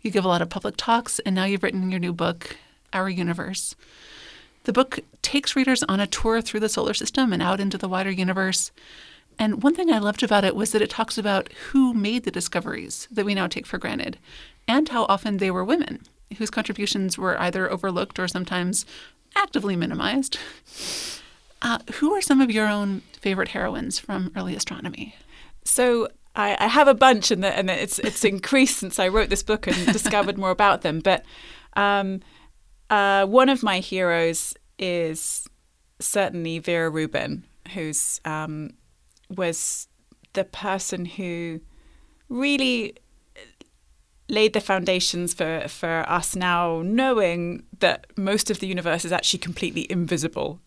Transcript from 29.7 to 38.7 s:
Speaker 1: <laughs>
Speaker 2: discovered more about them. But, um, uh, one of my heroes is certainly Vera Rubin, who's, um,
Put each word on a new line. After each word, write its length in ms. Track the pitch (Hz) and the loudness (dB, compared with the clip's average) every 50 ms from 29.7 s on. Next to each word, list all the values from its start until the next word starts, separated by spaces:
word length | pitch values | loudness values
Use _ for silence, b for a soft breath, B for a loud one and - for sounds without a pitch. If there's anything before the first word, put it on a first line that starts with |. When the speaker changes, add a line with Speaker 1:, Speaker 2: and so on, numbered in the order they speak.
| 170 175 180 | 0 2 2
Speaker 1:
<laughs> 60 | 254 196 | 2 2
Speaker 2:
discovered 460 | - - 214 214 208 196 190 196 196 | 2 2 2 2 2 2 2 0 -2
more 120 | 190 185 | 0 0
about 320 | 185 185 214 202 190 - - | 2 4 6 6 6 4 2
them. 180 | 175 151 160 | -2 -2 2
But, 240 | 156 190 185 - - B B B B B B B B B B | 2 2 2 2 0 B B B B B B B B B B
um, 460 | 202 202 202 202 202 196 190 190 190 190 b b b b b b _ _ _ - _ _ _ | 0 2 2 2 2 0 -2 -4 -6 -8 b b b b b b _ _ _ -20 _ _ _
uh, 360 | 220 208 202 196 196 196 196 | 2 4 4 4 6 4 4
one 220 | 196 202 254 262 262 | 6 6 6 6 6
of 140 | 277 254 233 | 4 2 2
my 180 | 208 190 185 | 0 0 0
heroes 760 | 185 - - 185 185 175 170 170 165 165 165 165 - - - - _ _ _ _ | -2 -4 -4 -2 0 2 2 2 2 0 0 0 -2 -4 -6 -8 _ _ _ _
is 680 | 190 185 175 175 170 160 160 - - - - - - - _ _ _ _ _ _ _ _ _ _ | -6 -4 -2 -2 -2 -2 -4 -4 -4 -4 -4 -4 -6 -10 _ _ _ _ _ _ _ _ _ _
certainly 580 | - - - 208 196 180 - 175 165 165 165 165 | -4 -2 0 2 0 0 -2 -4 -6 -4 -6 -6
Vera 320 | 160 - 170 170 165 165 | -2 -2 0 0 0 0
Rubin, 540 | 156 160 156 156 - - - - 147 - - _ _ _ - - - | 0 -2 -4 -2 -2 -4 -4 -4 -6 -8 -10 _ _ _ -20 -12 -8
who's, 460 | 196 160 156 151 - - - - - _ | -8 -6 -4 -4 -2 -2 -2 -4 -6 _
um, 460 | 160 156 156 156 156 151 151 151 147 | -6 -6 -6 -6 -8 -8 -10 -10 -12